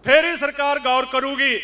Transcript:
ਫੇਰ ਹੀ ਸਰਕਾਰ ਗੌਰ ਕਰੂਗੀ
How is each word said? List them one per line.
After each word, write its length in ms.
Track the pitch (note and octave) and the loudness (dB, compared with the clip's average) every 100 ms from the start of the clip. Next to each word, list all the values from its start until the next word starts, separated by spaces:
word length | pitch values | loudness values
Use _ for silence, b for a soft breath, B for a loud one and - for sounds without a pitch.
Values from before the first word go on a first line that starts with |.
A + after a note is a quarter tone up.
ਫੇਰ 200 | - C#4+ | 6 4
ਹੀ 120 | E4 D#4+ | 4 -2
ਸਰਕਾਰ 420 | C#4+ D4 C#4+ C#4+ | -6 -2 -2 -2
ਗੌਰ 260 | B3+ B3+ B3+ | 0 0 0
ਕਰੂਗੀ 520 | B3+ C4 C4+ C4+ A3 | -4 -4 -2 -2 -2